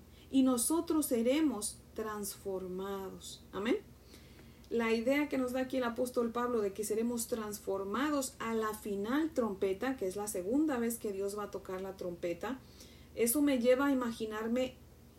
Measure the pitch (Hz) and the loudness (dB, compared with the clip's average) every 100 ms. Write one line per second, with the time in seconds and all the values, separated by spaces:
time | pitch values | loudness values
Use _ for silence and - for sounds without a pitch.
0 | - - - 269 262 247 240 320 339 320 | -20 -20 0 4 6 6 4 2 2 2
1 | 285 240 233 285 311 226 220 - - - | 2 2 4 4 4 2 -4 -8 -12 -8
2 | 220 208 202 - 202 190 185 180 190 196 | -6 -6 -6 -8 -6 -4 -4 -6 -4 -6
3 | 190 185 - - - 190 214 415 - - | -8 -10 -14 -16 -12 -4 0 0 -2 -20
4 | - - - - - - - 233 226 226 | -20 -20 -20 -20 -20 -20 -4 0 2 2
5 | 226 277 294 269 254 254 262 262 240 233 | 2 2 2 0 0 -2 -2 0 0 0
6 | 247 254 233 240 240 240 202 196 214 214 | -2 0 0 0 0 2 0 -2 -2 0
7 | 233 240 - 233 208 202 - 196 196 214 | 0 -2 -2 -4 -4 -6 -4 -4 -2 -2
8 | 294 294 262 - 226 226 214 214 220 196 | 0 0 -2 -4 -4 -2 -2 -4 -4 -4
9 | 202 277 320 294 220 190 196 190 262 262 | 0 0 0 0 -2 0 0 0 -2 -2
10 | 185 185 208 190 180 269 311 254 233 233 | -2 -4 -4 -4 0 2 2 2 0 -2
11 | 220 190 196 208 202 190 185 185 190 190 | -4 -4 -4 -4 -6 -8 -8 -6 -6 -6
12 | 180 175 175 170 208 262 - - - - | -8 -4 -4 -4 -4 -6 -10 -20 -20 -20
13 | - - 233 294 285 269 233 254 285 269 | -10 0 2 4 4 6 6 6 6 4
14 | 247 226 220 214 220 247 254 - - - | 0 -2 -4 -4 0 0 0 -4 -20 -20
15 | - | -20